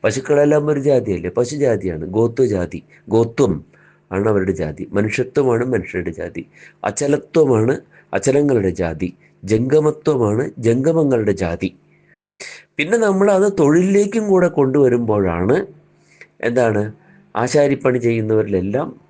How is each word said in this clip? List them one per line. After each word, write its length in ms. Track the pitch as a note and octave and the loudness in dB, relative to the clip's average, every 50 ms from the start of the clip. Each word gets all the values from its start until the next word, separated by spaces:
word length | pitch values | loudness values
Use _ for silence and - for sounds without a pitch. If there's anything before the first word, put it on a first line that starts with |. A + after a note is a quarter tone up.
| - | -2
പശുക്കളെല്ലാം 600 | G#2+ A2 C3 C3 - D3 C#3+ D3 D3 D3 D3+ D3 | -2 -2 -2 -2 0 2 4 4 4 4 2 2
ഒരു 140 | D3+ D3 C#3+ | 0 -2 0
ജാതിയല്ലേ? 500 | C3+ D3 C#3 B2+ A2 G#2+ F#2+ E2+ D#2+ F2+ | 2 2 2 2 2 0 -6 -4 -4 -6
പശുജാതിയാണ്, 760 | F2 A#2 B2 A#2+ D3 D3 C#3+ B2+ A2+ G2 F#2 F#2 E2 D#2 D#2 | -2 -2 -2 -2 -2 -2 0 0 0 0 -2 -6 -6 -6 -8
ഗോത്വജാതി, 800 | D#2+ F#2 G#2+ A#2 A#2+ A#2 - C3 A#2 G#2 F#2 F2 E2 - E2 - _ _ _ _ - | -4 -2 0 0 0 2 0 0 0 0 -2 -4 -4 -8 -14 -16 _ _ _ _ 0
ഗോത്വം 440 | G2 A2+ A#2 A#2 A#2 - C#3 G#2+ E2+ C#2+ D2+ _ _ _ _ _ _ _ _ _ | 0 2 2 0 0 0 0 0 0 -4 -8 _ _ _ _ _ _ _ _ _
ആണ് 180 | F#2+ F#2+ G2+ A2 | -4 -2 0 0
അവരുടെ 220 | G#2+ G2+ F#2 F#2 | 0 0 0 -2
ജാതി. 360 | F#2 E2+ E2 D#2 D2+ - - - | -2 -4 -4 -6 -6 -10 -12 -6
മനുഷ്യത്വമാണ് 720 | - G2 G#2+ G#2+ G#2 - B2 B2+ - D3+ C#3 B2+ A#2+ A2+ A#2+ | -4 -2 -2 -2 -2 -4 -6 -2 -2 -2 0 0 0 0 -2
മനുഷ്യരുടെ 440 | C3 B2 G#2 E2+ - - F#2 F2 F2+ | -2 -4 -4 -4 -6 -8 -8 -8 -8
ജാതി. 340 | D#2+ D2+ E2 F2 - F2 F2+ _ _ _ - - _ _ - | -8 -10 -12 -12 -10 -12 -14 _ _ _ -20 -20 _ _ -8
അചലത്വമാണ് 920 | G#2 G2+ - D3 C#3+ D3 C#3+ - - _ E3+ D#3 C3+ B2+ A2 A2 A#2+ C#3+ - - _ _ - _ _ - | -6 -6 -4 -2 -2 -2 -2 -4 -2 _ 2 2 4 4 2 2 2 0 -2 -6 _ _ -20 _ _ -6
അചലങ്ങളുടെ 560 | G2 - C#3 C3 D3 D3 C#3+ C3+ A2+ G2 F#2 | -2 0 2 2 2 2 2 2 2 0 0
ജാതി. 440 | E2+ F2 F2+ E2 E2 D#2 F2+ F2+ - _ _ _ _ _ - | -2 -2 -4 -6 -4 -6 -8 -8 -8 _ _ _ _ _ -4
ജംഗമത്വമാണ് 1080 | F#2+ G#2+ G#2+ A#2+ B2+ C3+ D#3 D3+ D3+ D#3 D3+ - D#3+ D3+ C3 A#2 G#2 G#2 A2 C#3 D#3 - - | -2 0 0 0 2 2 2 2 2 -2 -2 -2 -2 0 2 0 0 0 0 -2 -4 -8 -2
ജംഗമങ്ങളുടെ 720 | G#2 A2+ A#2 B2+ C3 D#3 D#3+ E3 D#3 C#3 C3 A#2 G#2+ G#2 | 0 0 0 2 2 0 2 2 2 2 2 2 2 0
ജാതി. 380 | G2 - F#2+ E2+ E2+ E2+ - F2+ - _ _ _ _ _ _ _ _ _ _ _ _ _ - - - - - _ _ - | -2 -2 -2 -4 -4 -4 -6 -6 -8 _ _ _ _ _ _ _ _ _ _ _ _ _ -20 -20 -20 -20 -20 _ _ -6
പിന്നെ 200 | D3+ E3 A3 A#3 | -2 -2 0 2
നമ്മൾ 340 | A3+ G#3 F#3+ F#3+ G3+ G3+ | 2 2 2 2 2 4
അത് 160 | G3+ F#3 G3 G#3 G3 G3 | 4 4 2 0 2 2
തൊഴിലിലേക്കും 680 | D#3+ C#3 D3+ E3+ F#3 F#3+ G3 G3+ G#3 G3+ G3 A3+ G#3+ G#3 | 2 4 4 4 2 4 2 2 2 2 0 -4 0 2
കൂടെ 200 | F#3+ F#3 F3+ E3+ | 2 4 4 2
കൊണ്ടുവരുമ്പോഴാണ് 1160 | E3+ D#3 C#3 C3 C3 D3 C#3 B2+ A#2+ A#2+ A#2+ A2 G#2+ G#2 G2 F2+ E2 E2+ F2+ G#2 C3+ E3+ - - - - _ _ _ _ _ _ _ _ - _ _ _ | 2 2 0 2 4 4 4 4 4 2 0 0 0 0 2 0 0 0 0 0 0 0 -2 -6 -12 -20 _ _ _ _ _ _ _ _ -20 _ _ _
എന്താണ്, 520 | - - A#2+ B2+ B2 A#2 G#2+ G#2 G#2 G#2+ A2 _ _ _ - - _ _ _ | -4 -2 0 2 2 2 2 0 -2 -4 -8 _ _ _ -20 -20 _ _ _
ആശാരിപ്പണി 640 | - A#2 B2+ - D3+ C#3+ C#3+ C#3 C3+ - C3 B2+ B2+ | -4 -4 0 2 2 2 2 2 0 0 0 0 2
ചെയ്യുന്നവരിലെല്ലാം 1000 | A#2 A#2 A#2 A#2 A2 A2 A2 A2 G#2 G#2 G2+ F#2 F2+ G2 G2+ C3 D#3 - - - _ | 0 0 0 0 0 0 0 0 0 0 -2 -2 -2 -2 -2 -4 -4 -6 -10 -18 _